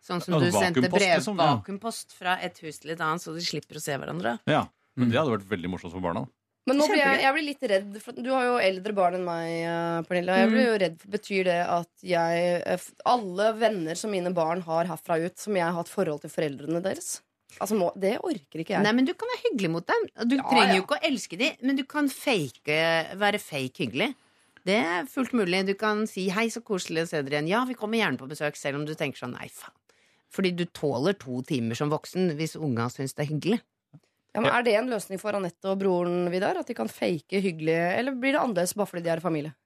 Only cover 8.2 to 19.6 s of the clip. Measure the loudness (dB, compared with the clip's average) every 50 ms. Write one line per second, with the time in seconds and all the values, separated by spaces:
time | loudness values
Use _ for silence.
8.2 | -2 0 2 2 2 2 2 4 4 2 2 2 -4 -4 0 4 4 4 4 2
9.2 | -2 -2 -2 -2 -2 -4 -2 -2 -2 -2 -2 0 0 0 -2 -2 -2 0 -2 0
10.2 | 2 4 4 6 6 6 6 4 4 4 4 2 2 0 -2 -6 -16 -8 -8 -8
11.2 | -6 -2 -2 0 2 2 2 0 0 0 0 -2 -2 _ _ _ -4 0 0 2
12.2 | 2 2 2 2 2 2 0 0 0 0 -2 -2 -4 -10 -20 _ 2 2 2 2
13.2 | 2 -4 -2 2 2 2 2 2 2 0 2 0 -2 -4 -4 -4 -4 -2 -2 -2
14.2 | 0 0 0 0 0 0 0 -4 -2 -2 0 0 0 0 -4 -8 -4 -2 0 0
15.2 | 0 -2 -6 -8 -6 -2 0 0 2 0 0 -2 -6 -6 -2 -2 0 0 -2 -6
16.2 | -8 -8 -4 -2 -2 -2 -2 -6 -6 -4 -4 -2 -2 -2 -4 -4 -8 -10 -10 -10
17.2 | _ _ _ _ _ _ -8 -8 -4 -2 0 2 2 0 0 0 0 0 0 0
18.2 | -2 -4 -4 -4 _ _ -10 -10 -6 -2 0 2 4 4 4 4 2 2 0 _
19.2 | -6 -6 -6 -2 -2 -2 0 0